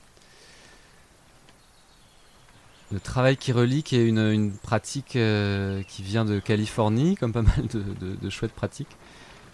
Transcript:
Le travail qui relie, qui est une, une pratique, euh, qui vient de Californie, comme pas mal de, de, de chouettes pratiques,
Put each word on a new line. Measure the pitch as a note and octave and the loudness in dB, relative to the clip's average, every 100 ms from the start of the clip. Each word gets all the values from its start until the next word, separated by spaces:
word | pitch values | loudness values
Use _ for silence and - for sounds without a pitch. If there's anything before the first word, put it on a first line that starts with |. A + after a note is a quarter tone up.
| - - - - - - - - - - - - - - - - _ - - - - - - - - - - - - | -20 -20 -20 -20 -20 -20 -20 -20 -20 -20 -20 -20 -20 -20 -20 -20 _ -20 -20 -20 -20 -20 -20 -20 -20 -20 -20 -20 -10
Le | G2+ | -10
travail | - B2+ B2+ C3+ | -6 0 2 2
qui | - | 0
relie, | A#2+ A#2+ C#3 | 2 2 2
qui | - B2+ | 2 2
est | A2+ | 4
une, | A2 G#2+ | 4 4
une | G#2+ G#2 | 2 0
pratique, | G2+ - A2 - C#3+ - B2+ | -4 -4 -4 -2 -10 -4 0
euh, | A2 G#2+ G2+ G2 G2 G2 | 2 2 0 0 -2 -4
qui | G2 - | -8 -12
vient | F#2+ A2 | -4 -2
de | A2 G2+ | 0 0
Californie, | - G#2+ G#2+ - G#2+ A2+ D#3+ G3 | 0 0 0 0 2 2 2 0
comme | A#2+ | -2
pas | A#2 | 2
mal | G#2 - A#2 | 4 4 2
de, | A2+ | -4
de, | G2 F#2+ F#2 F#2+ | -6 -8 -8 -8
de | G2 | -8
chouettes | - A2+ | -6 -8
pratiques, | - G#2+ - C#3 - - - - - - | -4 -6 -6 -14 -16 -20 -20 -20 -20 -20